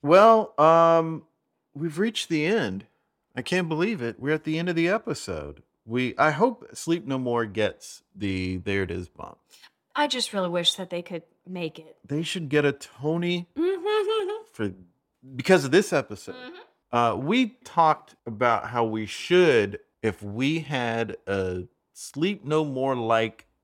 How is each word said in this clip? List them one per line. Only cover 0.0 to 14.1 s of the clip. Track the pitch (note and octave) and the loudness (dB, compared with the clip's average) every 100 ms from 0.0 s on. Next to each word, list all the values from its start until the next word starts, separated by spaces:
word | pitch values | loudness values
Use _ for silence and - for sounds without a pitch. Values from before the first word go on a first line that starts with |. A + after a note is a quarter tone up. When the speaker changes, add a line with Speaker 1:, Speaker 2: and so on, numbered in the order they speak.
Speaker 1:
Well, | C#3+ F3+ A3 A3+ G#3 - | 8 8 10 8 4 4
um, | D#3 E3 E3 E3 E3 D#3+ - _ _ _ _ | 6 8 6 6 2 -6 -14 _ _ _ _
we've | C#3+ E3 D3+ | -8 -8 -2
reached | A3 A3 - | -4 -2 -4
the | D#3+ D3+ | -2 0
end. | A3 A#2+ F#2 - _ _ _ _ | 0 -2 -6 -12 _ _ _ _
I | B2 | -12
can't | A#2+ F3+ E3+ | -2 -2 -2
believe | D#3 F#3+ G#3 | -2 -2 -2
it. | A#2 A2 | -6 -6
We're | C3 | -4
at | D#3 | -2
the | D#3 D#3 | -2 -4
end | F3 | -2
of | E3 | 0
the | E3+ | 0
episode. | G#3+ A3+ - - E2 D2 D2 _ _ | 0 -4 -8 -8 -8 -10 -16 _ _
We, | - A#2+ B2+ - | -6 -2 -2 2
I | D3+ | 2
hope | D3 A#3+ A3 - | 4 0 0 -16
Sleep | A2+ - E3+ - | -14 -4 -4 -2
No | C3+ | -4
More | B2+ A#2 A2+ | -2 -2 -2
gets | G2+ G#2 - - - _ | 0 -2 -2 -18 -20 _
the | - G2+ F#2 F#2 F#2 | -8 -4 -2 -4 -4
There | F2 G2 | -4 -2
It | F#2 | -2
Is | F#2 F2+ | -6 -10
bump. | - - - _ _ - _ _ - | -16 -18 -18 _ _ -20 _ _ -4
Speaker 2:
I | D4 | -2
just | B3+ A3 | -2 -4
really | G3+ F3+ | -4 -2
wish | F3 E3+ | 0 -2
that | - F3+ | -2 -8
they | F3 | -8
could | F3 E3+ _ _ - | -8 -12 _ _ -14
make | F3+ E3 D#3+ | -8 -8 -10
it. | D#3 _ _ | -20 _ _
Speaker 1:
They | C#3+ | -6
should | E3 F#3+ D3+ | -4 -6 0
get | D3 | 2
a | C#3+ | 2
Tony | C#3+ - - C#3+ E3+ F3 F3 F3 - | -2 -12 -8 -4 -2 -2 -4 -6 -4
Speaker 2:
Mm-hmm. | F4 F#4+ F#4 G#4+ G4+ | -4 -2 -2 -2 0